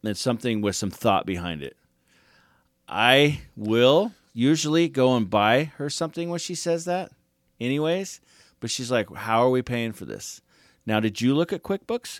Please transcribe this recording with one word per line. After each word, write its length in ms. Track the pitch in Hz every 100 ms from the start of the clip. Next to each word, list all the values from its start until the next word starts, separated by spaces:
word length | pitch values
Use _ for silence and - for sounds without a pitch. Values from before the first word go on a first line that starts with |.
and 140 | 107 101
something 440 | 131 117 123 110
with 140 | 104 -
some 140 | 101
thought 340 | - 113 95 -
behind 360 | 87 87 78
it. 140 | 69 - _ _ _ _ _ _ _ _ _ _ -
I 540 | 92 117 135 147 143 - -
will 560 | 104 113 127 156 220 - _
usually 560 | 113 131 156 151 160 165
go 260 | 135 127 127
and 140 | 95
buy 360 | 104 104 127 151 -
her 120 | 143
something 400 | - 160 170 170
when 100 | 170
she 160 | - 170
says 300 | 175 170 175
that 260 | 180 - _ _ _ _ -
anyways, 600 | 120 143 156 180 190 - _ _ _ _
but 120 | 117
she's 200 | - 120
like, 220 | 120 95
"How 300 | 101 110 113
are 60 | 127
we 100 | 127
paying 320 | 120 120 113
for 120 | 101 71
this?" 360 | 69 - - _ _ _ _ -
Now, 140 | 110
did 220 | 110 98
you 120 | 123 143
look 180 | 170
at 100 | -
QuickBooks? 560 | - 196 - 240 -